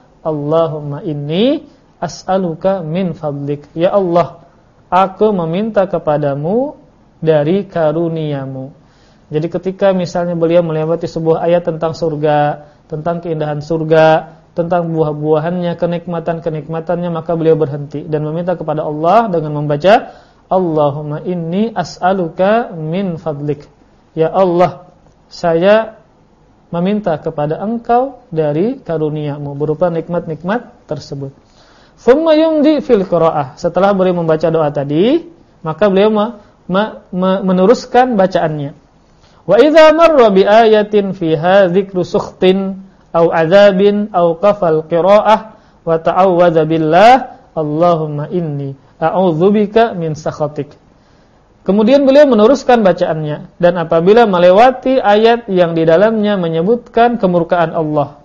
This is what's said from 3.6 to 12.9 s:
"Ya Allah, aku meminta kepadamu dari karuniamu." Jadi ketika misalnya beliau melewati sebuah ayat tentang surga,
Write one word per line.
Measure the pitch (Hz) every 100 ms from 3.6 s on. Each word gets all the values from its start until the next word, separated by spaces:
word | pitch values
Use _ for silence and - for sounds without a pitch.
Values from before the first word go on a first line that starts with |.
| -
"Ya | 165 175 254
Allah, | 185 175 151 - - _ _ _ _
aku | 180 190 190 214
meminta | 196 160 170 220 208 190
kepadamu | 170 156 147 147 139 151 220 277 - _ _ _ _
dari | 160 156 147 196
karuniamu." | 196 175 156 156 170 165 151 143 135 135 131 - _ _ _ _ _
Jadi | 151 170
ketika | 175 185 190 196 185
misalnya | 175 180 175 170
beliau | 165 175
melewati | 170 156 156 165 170
sebuah | 165 160 160 170
ayat | 175
tentang | 170 160 165 160
surga, | 170 151 151 147 147 156 - _ _